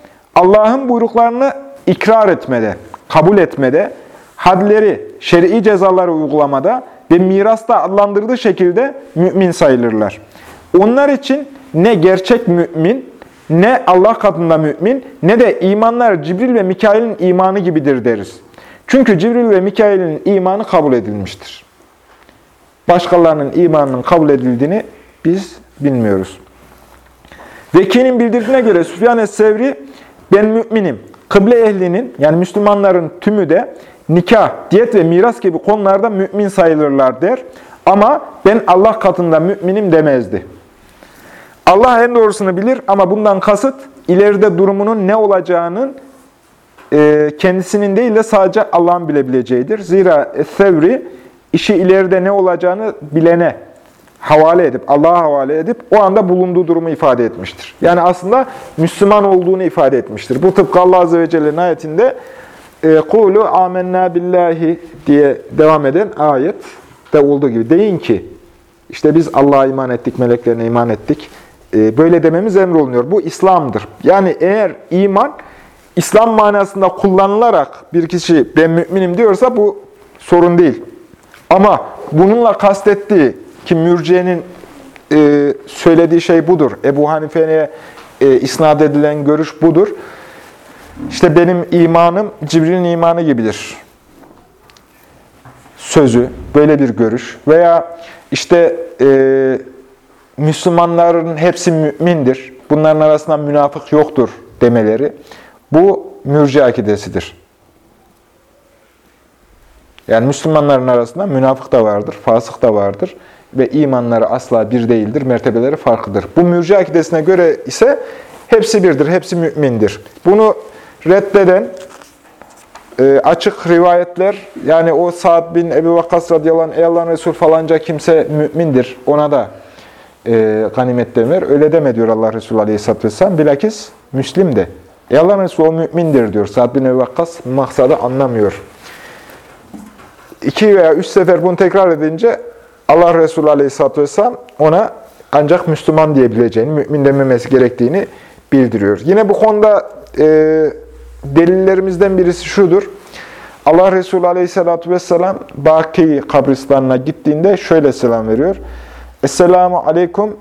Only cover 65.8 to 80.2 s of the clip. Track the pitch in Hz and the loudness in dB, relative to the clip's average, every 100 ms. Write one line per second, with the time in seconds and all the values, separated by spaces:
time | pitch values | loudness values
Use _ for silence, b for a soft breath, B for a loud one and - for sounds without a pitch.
65.8 | 139 160 208 175 151 135 156 208 - - | 0 -2 -4 -2 -2 0 -2 -6 -16 -20
66.8 | - - _ 151 143 143 139 113 113 170 | -20 -20 _ 2 2 2 0 -2 0 0
67.8 | 214 175 - 101 - - _ _ _ _ | 0 -2 -2 -4 -4 -20 _ _ _ _
68.8 | _ - 151 156 156 - 143 139 135 135 | _ -4 0 2 0 -2 0 2 0 -2
69.8 | 131 120 127 120 123 120 120 117 117 120 | -6 -6 -6 -4 -2 0 -2 -2 -2 -2
70.8 | 120 107 - 147 - B B B _ 110 | -2 -4 -4 -6 -8 B B B _ 0
71.8 | 110 113 165 170 160 165 214 190 185 165 | 0 2 2 4 2 0 0 0 2 0
72.8 | 139 123 127 202 160 - 190 180 139 104 | 0 -2 -2 -2 -4 -2 2 2 0 -6
73.8 | - - - 190 190 - 175 214 190 143 | -10 -4 0 2 0 0 -2 0 -2 -6
74.8 | - 175 196 190 285 - B B B B | -6 -2 0 0 -2 -6 B B B B
75.8 | B - - 202 233 214 208 202 196 196 | B -8 0 2 2 2 2 0 -2 -2
76.8 | 190 - 202 185 196 208 233 165 139 - | -2 0 0 2 0 0 0 0 -2 -8
77.8 | - 170 165 175 - 160 120 160 165 165 | -6 -4 -2 -4 0 2 2 0 2 0
78.8 | 165 190 180 175 226 190 254 214 208 - | -2 -2 -2 0 0 2 0 0 -2 -2
79.8 | - _ - - | -14 _ -20 -20